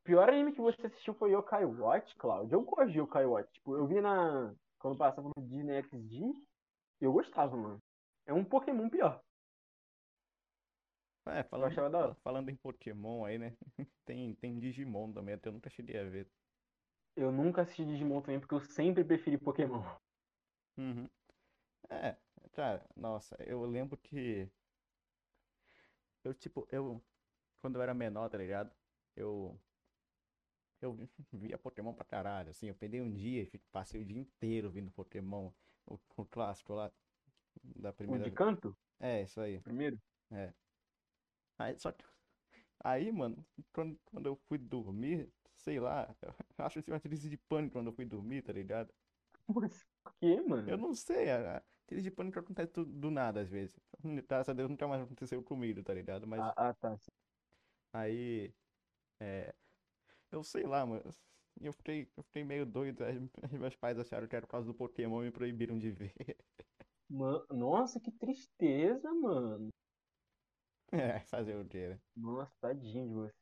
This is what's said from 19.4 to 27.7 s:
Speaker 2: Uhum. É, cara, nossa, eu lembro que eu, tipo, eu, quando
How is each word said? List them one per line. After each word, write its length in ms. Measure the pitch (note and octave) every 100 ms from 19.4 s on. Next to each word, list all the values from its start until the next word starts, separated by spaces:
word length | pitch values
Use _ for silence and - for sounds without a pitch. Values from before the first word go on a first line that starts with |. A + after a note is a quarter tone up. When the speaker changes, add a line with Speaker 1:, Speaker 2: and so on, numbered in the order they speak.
| C#3+ C#3 C#3 B2 F2+ - _ _ _ _ _ _ _ -
Speaker 2:
Uhum. 320 | C3 A#2+ B2 _ _ _ _ _ _ _ -
É, 280 | - - - _ - -
cara, 320 | - C#3 G2+ -
nossa, 400 | - A2+ G#2+ - -
eu 200 | - B2
lembro 320 | A#2+ A#2+ C3+ C#3
que 540 | - C#3+ B2 G#2 F#2+ _ _ _ _ _ _ _ _ _ _ _ _ _ _ _ _ _
eu, 100 | C3
tipo, 320 | C3 - - -
eu, 320 | C3+ C#3 A#2 _ _ _ _ _ _
quando 140 | C3+